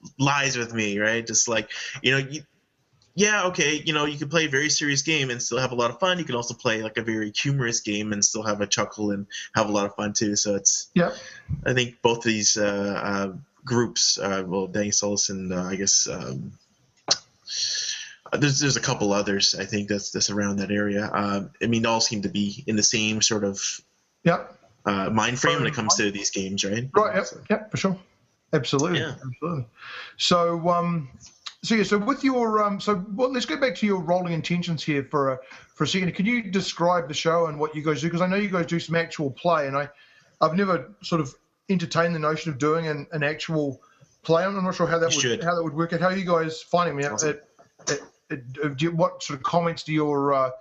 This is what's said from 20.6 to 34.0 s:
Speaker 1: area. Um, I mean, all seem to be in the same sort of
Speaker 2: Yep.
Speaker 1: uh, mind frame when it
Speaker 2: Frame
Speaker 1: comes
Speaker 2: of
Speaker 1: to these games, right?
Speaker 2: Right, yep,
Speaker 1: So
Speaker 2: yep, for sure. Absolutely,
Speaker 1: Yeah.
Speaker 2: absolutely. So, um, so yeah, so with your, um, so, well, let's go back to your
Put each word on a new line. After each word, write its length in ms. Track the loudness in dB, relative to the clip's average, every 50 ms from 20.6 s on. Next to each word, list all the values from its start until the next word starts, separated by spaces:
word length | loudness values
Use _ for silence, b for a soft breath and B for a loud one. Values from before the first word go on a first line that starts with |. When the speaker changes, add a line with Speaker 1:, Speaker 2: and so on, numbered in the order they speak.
| -2 0
Speaker 1:
area. 380 | 0 0 0 0 0 -2 -2 -2
Um, 400 | -2 -2 0 0 -2 -4 -4 -8 -6 _
I 60 | 0
mean, 180 | 0 2 2 2
all 140 | 2 2 2
seem 200 | 2 0 0 -2
to 80 | -4 -2
be 340 | -2 0 -2 -2 -4 -6 -4
in 100 | -2 0
the 80 | 2 2
same 380 | 2 2 2 0 0 0 2
sort 220 | 2 2 2 0 0
of 160 | -2 -2 -4 -6 -6 -6 -8 -14 _ _ _ _ _ _ _ 0
Speaker 2:
Yep. 340 | 2 2 2 -4 -12 -18 _ _ _ _ _ _
Speaker 1:
uh, 240 | -2 0 0 0 0
mind 300 | 2 2 2 2 0 0
frame 180 | 0 2 2
when 60 | 2 0
it 60 | 0 -2
Speaker 2:
Frame 20 |
Speaker 1:
comes 180 | -2 0 0 2
Speaker 2:
of 40 | 2 2
Speaker 1:
to 60 | 0
these 180 | -2 -2 -4 -4
games, 340 | -4 -4 -4 -2 -2 -2 -2
right? 260 | -2 -2 -2 -4 0 2
Speaker 2:
Right, 220 | 2 2 4 0
yep, 100 | -2 -2
Speaker 1:
So 160 | -4 -10 -14 -2 -2
Speaker 2:
yep, 220 | -2 -2 -2 -6
for 60 | -4
sure. 220 | -2 0 -2 -2 -4 -8 _ _ _ _ _ _ _ _ _ 0
Absolutely, 460 | 0 0 0 0 0 0 0 0 -2
Speaker 1:
Yeah. 160 | -2 -4 -8 -10 -12
Speaker 2:
absolutely. 400 | -14 -10 -8 -6 -6 -6 -6 -8 -10 B B B B B B B B B
So, 520 | -4 2 4 4 4 4 2 2 2 2 2
um, 400 | 2 2 2 0 -2 -2 -4 -8 -14 -20 -20 -20 -20 _ _ -18 -14 _ -2
so 120 | 2 2
yeah, 80 | 2 4
so 140 | 4 2
with 260 | 2 2 2 0 2 2
your, 400 | 2 2 2 2 2 4 2 2
um, 160 | 2 0 -2
so, 240 | 0 0 0 0 -2 -6 0
well, 180 | 0 0 0
let's 140 | 0 -2 -2
go 120 | -2 0
back 180 | 2 2 0 2
to 100 | 2 2
your 160 | 2 2 0